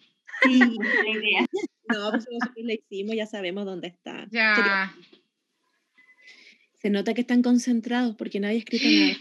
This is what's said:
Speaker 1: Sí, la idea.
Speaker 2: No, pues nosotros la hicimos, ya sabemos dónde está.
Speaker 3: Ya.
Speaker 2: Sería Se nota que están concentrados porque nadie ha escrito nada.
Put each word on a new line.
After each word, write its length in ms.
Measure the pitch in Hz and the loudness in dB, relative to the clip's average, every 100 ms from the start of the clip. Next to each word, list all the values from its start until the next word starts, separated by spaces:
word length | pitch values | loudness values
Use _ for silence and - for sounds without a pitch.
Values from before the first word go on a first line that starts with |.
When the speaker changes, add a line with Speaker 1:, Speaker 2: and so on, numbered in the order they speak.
| _ _ - - | _ _ -18 0
Speaker 1:
Sí, 160 | 262 254 | 4 6
la 500 | 240 220 233 453 220 | 6 4 0 0 0
idea. 300 | 220 214 190 247 381 403 _ - | -2 -2 0 -2 -4 -8 _ -6
Speaker 2:
No, 240 | 220 208 | -4 -2
pues 160 | 262 233 | -4 -6
nosotros 320 | 240 240 233 | -8 -8 -8
la 100 | 233 | -8
hicimos, 420 | 220 - 196 208 226 | -8 -8 -8 -6 -6
ya 100 | 214 | -6
sabemos 400 | 214 180 196 196 | -8 -8 -6 -8
dónde 220 | 180 170 | -8 -12
está. 400 | 180 240 - 202 | -14 -16 -14 -8
Speaker 3:
Ya. 260 | 226 220 208 | 0 2 4
Speaker 2:
Sería 380 | 202 196 190 - - - _ _ _ _ _ _ _ _ _ _ - - - _ _ _ | 2 0 -2 -8 -20 -20 _ _ _ _ _ _ _ _ _ _ -20 -20 -20 _ _ _
Se 100 | 214 | -2
nota 240 | 202 196 226 | 0 0 -2
que 60 | |
están 200 | 247 247 | 2 2
concentrados 720 | 247 247 247 233 247 240 247 214 | 4 4 2 0 0 -2 -2 -4
porque 240 | 220 202 | -8 -4
nadie 180 | 202 226 | -2 -4
ha 20 | |
escrito 260 | - 240 285 | -4 0 4
nada. 300 | - - - | 4 4 0